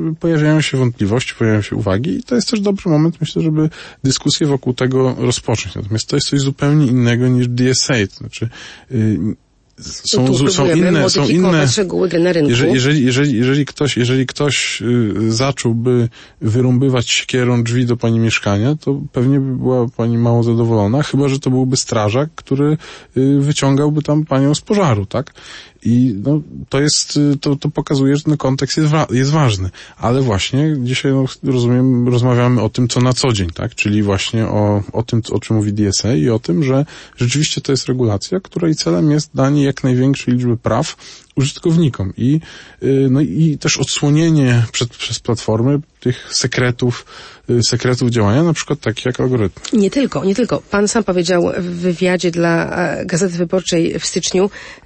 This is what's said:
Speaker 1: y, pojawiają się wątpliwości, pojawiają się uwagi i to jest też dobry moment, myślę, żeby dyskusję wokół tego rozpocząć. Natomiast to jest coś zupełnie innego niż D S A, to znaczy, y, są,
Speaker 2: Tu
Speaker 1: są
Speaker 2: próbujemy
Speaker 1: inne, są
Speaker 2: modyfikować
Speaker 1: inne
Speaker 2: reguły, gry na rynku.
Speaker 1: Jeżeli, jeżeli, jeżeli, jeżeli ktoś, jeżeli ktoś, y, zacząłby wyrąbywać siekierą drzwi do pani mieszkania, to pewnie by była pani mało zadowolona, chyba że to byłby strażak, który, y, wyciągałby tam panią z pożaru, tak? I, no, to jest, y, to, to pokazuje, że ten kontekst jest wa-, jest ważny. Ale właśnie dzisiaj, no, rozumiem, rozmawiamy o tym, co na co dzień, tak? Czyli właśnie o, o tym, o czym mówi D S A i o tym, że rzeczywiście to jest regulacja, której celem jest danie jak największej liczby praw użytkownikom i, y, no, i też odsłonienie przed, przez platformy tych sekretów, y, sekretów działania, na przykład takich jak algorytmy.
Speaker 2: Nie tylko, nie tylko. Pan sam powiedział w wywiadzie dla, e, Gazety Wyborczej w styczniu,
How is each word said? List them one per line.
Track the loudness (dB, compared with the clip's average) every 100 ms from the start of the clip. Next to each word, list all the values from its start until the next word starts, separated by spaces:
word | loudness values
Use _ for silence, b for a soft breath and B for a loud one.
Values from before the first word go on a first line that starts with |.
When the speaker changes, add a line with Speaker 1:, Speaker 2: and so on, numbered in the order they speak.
| -2
Speaker 1:
y, |
pojawiają | -4 0 2 2 2
się | 0 0
wątpliwości, | 0 0 -2 0 -4 -2
pojawiają | 0 0
się | -2 -4
uwagi | -2 -2 -2 -6
i |
to | -2
jest | -2 -2
też | -2
dobry | -2 -2 0
moment, | 2 2 0
myślę, | -4 -2
żeby | 0 0 -2 B B B
dyskusję | -2 0 -2 0 0
wokół | 0 -2
tego | -2 0 2 0 0
rozpocząć. | -2 -2 -2 -4 -4
Natomiast | -10 -4 -4 -2
to | -2
jest | 0
coś | 0
zupełnie | 0 0 2 4 4
innego | 4 2 2 2
niż | 2 0
D | 0 0
S | 0 0
A, | 0 -2
to | -6
znaczy, | -16 -8 -8 B B B B
y, | -2 0 0 -2 -6 _ _ _ -20
są, | -18 -10 -2 0 2
Speaker 2:
Tu | 2
Speaker 1:
są |
Speaker 2:
próbujemy | 2 2 2 2 2
Speaker 1:
inne, | 2 2
są | 2
Speaker 2:
modyfikować | 2 2 4 2 2
Speaker 1:
inne | 0
Speaker 2:
reguły, | -2 -2 0
gry | 0
na | 2
rynku. | 2 2
Speaker 1:
Jeżeli, | 2 2
jeżeli, | 2 2 2
jeżeli, | 2 2 0 2
jeżeli | 2 0 -2
ktoś, | -2 -2 0
jeżeli | 0 0 0
ktoś, | -2 -2 -2 -4 -4
y, | 0 2 2 0 0
zacząłby | 0 -2 -2 -2 0 2 2 0 B B B
wyrąbywać | -2 2 2 2 2 0 0
siekierą | -4 -2 0 2 0
drzwi | 0 0 0
do | 0
pani | 0 2
mieszkania, | 0 0 -2 0 0 -2
to | -2 -4 -4
pewnie | 0 2 2
by | 0 -2
była | 0 0 0 -2
pani | 0 2
mało | 2 2
zadowolona, | 2 2 2 2 2 0
chyba | 0 0 0
że | 0
to | 0
byłby | 0 2 -2
strażak, | -2 -2 0 0 -2
który, | -8 -4 0 0 0 B B B 0
y, | 2 2
wyciągałby | 2 0 2 2 2 0
tam | 0 0
panią | 2 2 2
z | 0
pożaru, | 0 0 2 0 -2
tak? | -6 -6 B B B B B
I, | 0 2 2 0
no, | 0 -2 -2 -14 -4
to | -2
jest, | 0 -2 -2 0
y, | 0 0
to, | -2 -2
to | -2
pokazuje, | -4 -2 0 2 2
że |
ten | 0 0
kontekst | 0 -2 -2 0
jest | 2
wa-, | 2 0
jest | 0 0
ważny. | 2 2 0 -6 B B B
Ale | 0 0
właśnie | 2 0 0 0 0 0
dzisiaj, | -2 -2 0
no, | 0 0 -2
rozumiem, | -2 0 2 2 4 2 2
rozmawiamy | 2 2 2 2 2
o | 0
tym, | 0 0
co | 2
na | 2
co | 2 0
dzień, | 0 -2
tak? | -4 -8
Czyli | -4 0 2
właśnie | 2 0 -2 -2 0
o, | 0 2 0 -2
o | -6
tym, | -2 -2 -2
o | -4
czym | 0 0
mówi | 0
D | 0 0
S | 0
A | 0
i | 0 2
o | 0
tym, | 0 0
że | 2 0 -2 B B -4
rzeczywiście | -2 0 -2 -2
to | -2
jest | -2 -2
regulacja, | 0 0 -2 -4 -6
której | -6 -2 -2
celem | 0 0 0 2
jest | 2 -2
danie | -2 2 2 0
jak | 0
największej | 0 2 2 0 0
liczby | 0 0 -2
praw | 0 -2 -2 -8 B B B -2
użytkownikom | -2 -2 0 2 2 0 -6 -2
i, | 0 0 B B B B
y, | 0 2 4
no, | 2
i | 2 2 0 0
też | -2 -2
odsłonienie | -4 -2 2 2 4 2 4 2 0
przed, | -4 -6 -8
przez | -10 -6
platformy | -4 -4 -2 0 0 0 -4 _
tych | -4 -4 -6
sekretów, | -4 -4 0 -2 0 -2 -4 -12 B B B -2
y, | 0 0
sekretów | 0 -2 0 0
działania, | 2 2 2
na | 2
przykład | 0 -4 -4
takich | -4 -4
jak | -6 -2
algorytmy. | 0 0 -2 -4 -2 0
Speaker 2:
Nie | 2
tylko, | 0 -2 -2
nie | -2
tylko. | 0 0 -2 -2
Pan | -2 0
sam | 0
powiedział | 0 0 2 2 0 -2
w |
wywiadzie | -6 -4 -4 0 0 0 -2
dla, | 0 0 0 -2 -4
e, | -4 -4 -4
Gazety | -2 -2 -2
Wyborczej | -2 -2 0 -2 -2 -4
w | -6
styczniu, | -6 -2 0 0 B B B